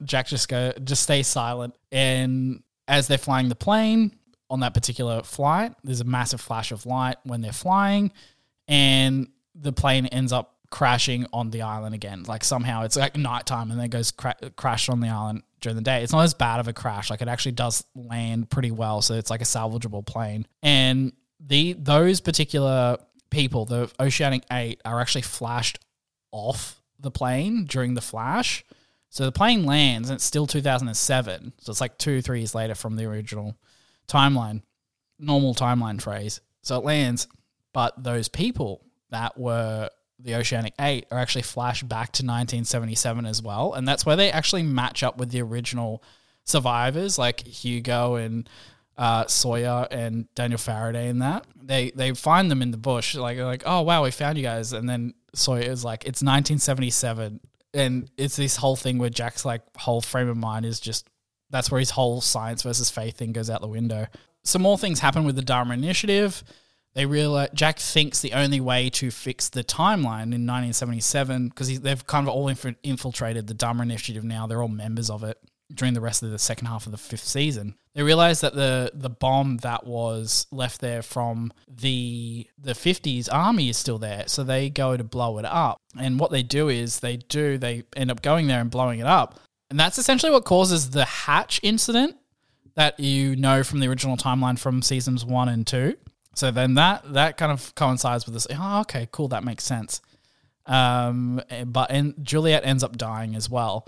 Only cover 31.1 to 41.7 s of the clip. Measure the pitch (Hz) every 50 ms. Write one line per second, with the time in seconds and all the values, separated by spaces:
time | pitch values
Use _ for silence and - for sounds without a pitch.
31.1 | 135 127 120 104 90 80 - - - _ - - 107 - 131 123 - - - 151
32.1 | 139 131 123 - 127 120 113 110 - 113 110 110 110 - - 113 110 110 113 110
33.1 | 107 107 107 110 104 107 104 107 107 - _ _ _ _ _ _ _ _ _ -
34.1 | - 143 135 139 139 127 117 107 107 104 - _ _ _ _ _ _ _ _ _
35.1 | _ - 151 147 147 143 139 131 120 - 135 123 123 123 117 110 107 95 - 113
36.1 | 104 104 104 104 - - _ _ _ _ - - 127 127 113 147 151 151 143 123
37.1 | 120 120 - - _ _ _ _ _ _ _ _ - 131 123 117 - - 127 123
38.1 | 120 120 110 - - - 180 247 247 - 135 104 98 - _ _ _ _ _ _
39.1 | 120 113 117 117 - 127 127 120 117 117 113 110 110 107 107 - - _ _ _
40.1 | _ - 123 123 113 117 117 117 127 117 110 107 - - 143 143 139 120 - -
41.1 | 117 123 123 - - 127 117 - - 127 123 123